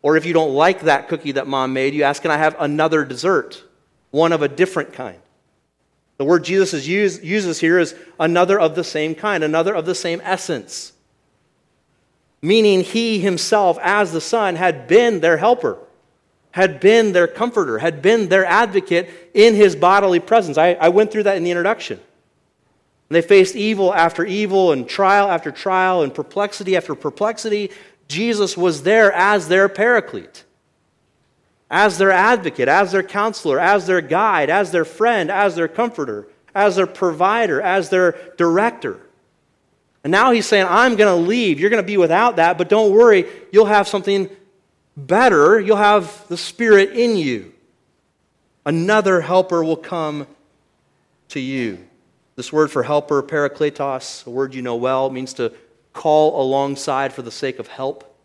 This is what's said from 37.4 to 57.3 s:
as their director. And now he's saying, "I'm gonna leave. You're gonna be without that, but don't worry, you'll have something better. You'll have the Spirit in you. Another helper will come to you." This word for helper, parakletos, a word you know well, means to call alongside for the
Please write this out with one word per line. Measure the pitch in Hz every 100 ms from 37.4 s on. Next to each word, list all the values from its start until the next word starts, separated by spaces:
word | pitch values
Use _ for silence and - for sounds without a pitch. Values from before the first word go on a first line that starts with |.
| 214 139
as | 196 190 160
their | 185 180 165 - -
director. | 170 175 226 - 123 90 _ _ _ _ _ _ _ _ _ _
And | 143
now | 190 254
he's | 233 -
saying, | 208 185
"I'm | 190 247 214
gonna | 208
leave. | 175 175 240 214 143
You're | 196
gonna | 226
be | 190 202
without | 165 170 240 180
that, | 165 170
but | 175
don't | 208 214
worry, | 202 233 196 - - -
you'll | 202 208
have | 208 202
something | 202 196 196 185 - _ _ _ _ _ -
better. | 135 190 254 170 151 220
You'll | 196 208
have | 208 208 170 - -
the | 175
Spirit | - - 233 202 196
in | 240 240 208
you. | 143 113 87 _ _ _ _ _ _ _ _ _ _ _
Another | 147 165 180 214 196 185
helper | 160 185 185 170
will | 160 160
come | - 175 156 147 139 _ _ _ _ _ _ _ _ _ _
to | -
you." | 131 135 117 90 - _ _ _ _ -
This | -
word | 151 151
for | 147
helper, | 117 147 147 143
parakletos, | 139 156 143 143 147 143 139 131 - - -
a |
word | 123 135
you | 131
know | 123 117
well, | 123 131 135
means | 131 131
to | - 117 - _ _ _
call | - 156 151 156 -
alongside | 131 135 139 139 - 135 139
for | 135
the | 120